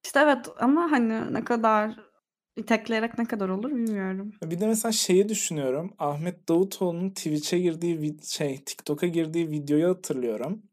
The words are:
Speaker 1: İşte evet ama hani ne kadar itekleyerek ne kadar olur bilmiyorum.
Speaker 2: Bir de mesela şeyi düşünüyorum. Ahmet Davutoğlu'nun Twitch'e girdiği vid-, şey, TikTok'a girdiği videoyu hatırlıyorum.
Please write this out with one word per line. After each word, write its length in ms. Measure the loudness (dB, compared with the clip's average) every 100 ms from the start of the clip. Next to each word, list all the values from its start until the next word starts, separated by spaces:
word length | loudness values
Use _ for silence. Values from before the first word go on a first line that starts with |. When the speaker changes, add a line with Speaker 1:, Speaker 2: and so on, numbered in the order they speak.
Speaker 1:
İşte 160 | 0 4
evet 280 | 6 4 -2 0
ama 320 | 2 4 4
hani 420 | 2 2 0 -2
ne 100 | -6
kadar 520 | -2 2 4 4 0 -6 -20 _ _ _ _ -14
itekleyerek 640 | 0 0 2 -2 -2 -4
ne 60 |
kadar 240 | -4 -2 -2
olur 220 | -2 -2
bilmiyorum. 640 | -2 -2 -2 -2 -4 -8 -10
Speaker 2:
Bir 160 | -6 -2
de 60 | 0
mesela 260 | 0 0
şeyi 360 | 0 4 4 4
düşünüyorum. 680 | 0 -2 -2 -2 -2 -4 -4
Ahmet 500 | -4 -2 -6 -8 2
Davutoğlu'nun 640 | 2 2 0 -2 0 -4
Twitch'e 480 | -4 -2 -2 0 2
girdiği 400 | 2 0 -2 -2
vid-, 320 | -4 -6 -10
şey, 300 | -4 -4 -4
TikTok'a 420 | -10 -12 -6 -2 0
girdiği 440 | 0 0 -2 -2
videoyu 380 | -4 2 4 4
hatırlıyorum. 760 | 0 -2 -2 -2 -2 -4 -6 _